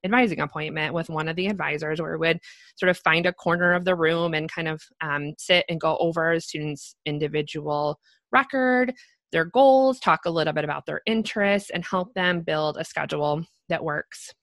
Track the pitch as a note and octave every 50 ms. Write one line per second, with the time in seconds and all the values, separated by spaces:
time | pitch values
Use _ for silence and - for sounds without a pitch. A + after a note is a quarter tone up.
0 | - F#3 A3+ B3+ B3 G3+ E3 D3+ D3+ C#3+ - D#3 D3+ D3+ D3+ D#3 D3+ D3+ E3+ E3
1 | E3 - D#3+ D#3 D#3 D#3+ E3 F3+ F#3 G3+ G#3 F3+ D#3 D3 D3+ D3+ E3 D3+ D#3 E3
2 | D#3+ D#3 D#3+ D#3+ E3 E3 E3+ E3+ - - - - - - _ - G3 F3+ E3+ -
3 | - E3+ D#3+ E3 F3 F3+ - - - F3 E3+ F3 F3 F3 F3 F3 F3+ F#3 F3+ E3
4 | D#3+ D#3+ E3 E3+ F3 E3+ D#3+ D#3 D#3 D#3 - F3 E3 D#3+ D#3 D#3 - - _ -
5 | D#3+ D3+ C#3+ D3 C#3+ D3 D3+ - - - F3+ F3 - - E3+ D#3+ - D#3+ D#3+ -
6 | E3+ E3+ D#3+ E3+ D#3+ E3 E3 E3 - - - D3+ D3+ D3+ D3 - - - - _
7 | - D3+ D3 D3 D3+ D3 D3+ D3+ D3 - - D3+ D3 D3+ D3 D3 D3 D3 D3 -
8 | _ _ _ _ _ _ - C4 C4+ C4 - C4 B3+ B3+ B3+ B3 B3+ B3 B3+ -
9 | - _ _ _ _ _ - E3 E3 F3 - B3+ C#4 C4+ C4 C4 C4 C4 B3+ -
10 | - F#3+ D#3+ - - F3 E3 E3 D3+ D#3 D3+ D3+ D3 D3 D3 C3+ - - D3+ -
11 | - A3 A3+ A3+ G#3 - - G#3+ G3+ G3 G3+ G3+ - - - F3+ E3+ - G3 F#3
12 | F3+ - - F#3+ F3+ F3+ F3 E3+ E3+ - D#3 D#3 D#3 D3+ D3 - E3 - - D#3+
13 | D3 - D#3 D3 D3 D3 D3 D#3+ E3 - _ _ _ - E3+ - D#3 D#3+ D3 -
14 | - _ - - - - - _